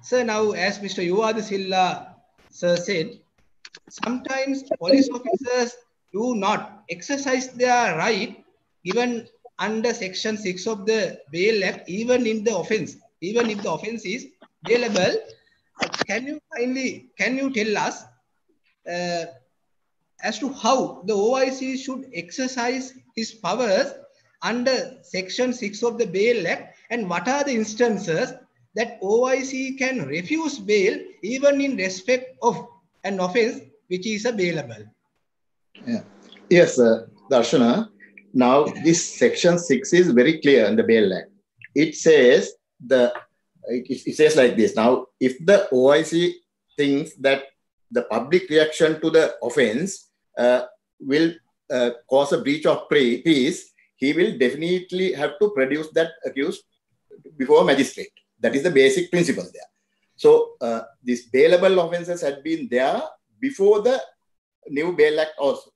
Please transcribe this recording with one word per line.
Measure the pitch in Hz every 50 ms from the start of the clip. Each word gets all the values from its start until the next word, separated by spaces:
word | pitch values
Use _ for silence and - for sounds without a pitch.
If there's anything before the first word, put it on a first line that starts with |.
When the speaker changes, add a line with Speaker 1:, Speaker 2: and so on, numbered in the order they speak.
| _
Speaker 1:
Sir, | - 240 254 247
now | 226 214 214 214 214 202
as | 170 180 202 202 196
Mister | 202 196 - - 185
Yuwada | 170 180 208 220 220 220 226 208
Silla, | - 202 196 190 185 190 185 185 180 156 - - - - _ _ _ _ _ _ _
sir, | _ - - 175 175
said, | 175 175 - 202 170 160 - - - _ _ _ _ _ _ _ _ _ - _ - _ -
sometimes | - - - 220 247 254 254 - 262 269 269 277 269 269 - - 294 -
police | 170 - 277 277 269 -
officers | 240 240 - - - - 269 247 247 247 240 233 - - _ _ _ _ _ _ -
do | 190 226 254 247
not | 214 190 196 214 170 - - - - _ -
exercise | 175 180 - - 285 277 277 269 262 262 254 -
their | - 240 247 247 247 240 240 208 165
right | 156 175 220 226 196 208 - - - _ _ _ _ _ _ _ _ _
given | 175 190 233 240 247 240 226 226 - _ _ _ - _ -
under | 180 208 220 220 220 240 226
Section | - 185 185 185 - - 220 220
six | 208 208 185 180 180 -
of | 226 226 208 196
the | 208 220 220 196 160 - - - _ 143
Bail | 170 185 214 226 208 190
Act, | 180 - - - -
even | 170 208 226 240 254 247 247
in | 220 220 220 202
the | 233 220
offence, | 180 160 - 214 220 156 - - - _ _ _ _
even | - 180 214 233 240 226
if | 208 202 196
the | 202 165
offence | 156 - 208 233 220 -
is | 180 202 254 - - _ _ - _ _ _ -
bailable. | - 226 240 240 233 208 185 180 220 359 453 - - - _ _ _ _ _ _ _ _ - - - - - -
Can | - 196 226 254
you | 285 302 302 _ _ -
kindly, | 233 240 254 262 269 262 226 160 - - _ _ -
can | 196 220 254
you | 269 269 269 -
tell | 214 220 220 208
us, | 175 147 - - - - - _ _ _ _ _ _ _ _ _ _ _ _ _ _ _ 165
uh, | 175 175 175 175 175 170 165 - - - _ _ _ _ _ _ _ _ _ _ _ _ _ _ _ _ -
as | 196 220 -
to | 302 254 -
how | - - 226 269 262 185 151 - - -
the | 190 220
O | 196 202 226 254
I | 262 269 269
C | 262 - 262 262 262
should | 254 - - 262 247 - - -
exercise | 170 165 - - - 262 254 - 254 233 247 262 262 262 - - - _ _ _
his | - 226 214 -
powers | - - 170 190 240 254 220 185 208 311 - - - - - _ _ _ _ _ _ -
under | 185 220 247 247 262 262 233 180 - - - _
Section | _ - 185 185 185 - - 247 254 240
six | - - 202 202 - 240
of | 233 226 220
the | 233
Bail | 180 170 190 202 240 240 226 170
Act, | 170 233 - - - - _ _ _
and | 214 240 220 180
what | 175 175 175 247
are | 262 285 294
the | 294 262
instances | 226 220 214 - - 240 233 214 185 - 170 160 170 240 254 - - - _ _ _ _ _ _
that | 202 240 214 - - -
O | 190 214 233 254
I | 254 262 269 262
C | - 269 262 269 262 262
can | 262 254 262 262 240 156
refuse | 131 143 165 180 - 302 320 320 294 - -
bail | 196 190 214 208 185 208 285 302 - - - _ -
even | 196 247 262 277 285 277 277
in | 277 277 247
respect | 196 185 190 185 - - - 254 254 254 - - _ 214
of | 233 196 156 - - - _ _ _ _ _ _
an | 190 202 190
offence | 180 180 180 247 220 233 277 - - - _ _ _ _
which | 180 185 185
is | 220 214 202 214
a | 262 233
bailable? | 208 180 175 165 156 135 120 110 104 107 104 _ _ _ _ _ _ _ _ _ _ _ _ _ _ _ _ _ - -
Speaker 2:
Yeah. | 123 117 104 - - - - - - - - - -
Yes, | 180 175 170 - - 131
uh, | 120 113 113 113 - - _ _ _ -
Darshana. | 135 123 113 - - 147 120 117 123 190 226 - _ _ - - _ - _ _ -
Now, | 127 123 123 127 143 151 - - - 135
this | 160 165 165 - - - -
Section | 131 117 - - - 175 170 170
six | - - 139 120 - - -
is | 175 180 170
very | 123 120 123 151 165 160
clear | - 139 139 120 107
in | 104 110
the | 113 107
Bail | 104 113 113 107 95 92
Act. | 85 80 - _ _ _ _ _ _ - - _
It | 139 160 170 -
says | - - 165 156 147 127 120 135 180 202 - - _ _ _ _ _ -
the, | 120 135 127 123 120 - - - _ _ _ _ _ _ _ _
it, | - 120 127 123 - 135 - -
it | 147 123
says | - 151 151 151
like | - 127 120 98
this. | 107 110 98 -
Now, | 113 110 120 127 127 - _ _ _
if | 131 127 127 - 165
the | 170 202 196 - - 135
O | 127 123 135
I | 143 156 160
C | 156 165 165 175 175 175 - _ _ _ _ _ _ _
thinks | - 147 143 139 139 160 160 - -
that | 127 135 135 139 135 - _ _ _ _ _ _ _ _
the | 117 120 117
public | - 107 113 120 139 160 180 - -
reaction | 147 156 156 156 - - 170 156 160 156
to | - 160
the | 156 160 156 135 - - -
offence, | 120 - 147 127 110 107 131 170 196 - - _ _ _ _ _ _ _
uh, | - 120 123 123 127 123 - _ _ _ _ _ _
will, | - 139 135 151 165 165 165 - _ _ _ _ _ _
uh, | 139 127 123 120 117 - _ _
cause | 131 135 143 143 -
a | -
breach | 110 131 147 156 -
of | 175 147 - - -
pre-, | 156 147 135 120 120 - -
peace, | 165 160 139 123 147 - - - _ _ _ _ _ _
he | _ 131 139 151
will | 160 185 220 180 120
definitely | 127 120 127 147 160 170 180 180 180 _ 180 185 185 185 127
have | 135 147 143 - -
to | 214 208
produce | - 135 131 131 143 151 156 156
that | - 160 165 165 - - -
accused | 139 - 135 139 175 185 - _ _ _ _ _ _ _ _ _ _ - - _ - -
before | - 131 123 151 160 180
magistrate. | 160 139 131 135 - - - 92 - _ _ _ _ _ _
That | - - 131
is | 139 139
the | -
basic | 135 131 135 135 135 127 120 -
principle | - 175 170 - 127 - 87
there. | - _ - - _ _ _ _ _ _ _ _ _ _
So, | _ - 151 151 156 - - - _
uh, | 127 117 113 113 - - _ _ _
these | 123 123 117 - _
bailable | - 131 147 165 180 175 185 190 190 180 170
offences | 160 175 175 170 170 175 170
had | 165 143 143 139 -
been | 160 165 160 143 113
there | 123 123 131 143 175 226 311 311 - _ _ _ _ _
before | - - 269 - 196 202 214 214 202
the | 247 262 247 - - _ _ _ _ _ _ _ _ _ _ _ -
new | 143 139 156 180 180
Bail | 151 151 151 151 156
Act | 156 156 - -
also. | 143 139 123 110 - _ _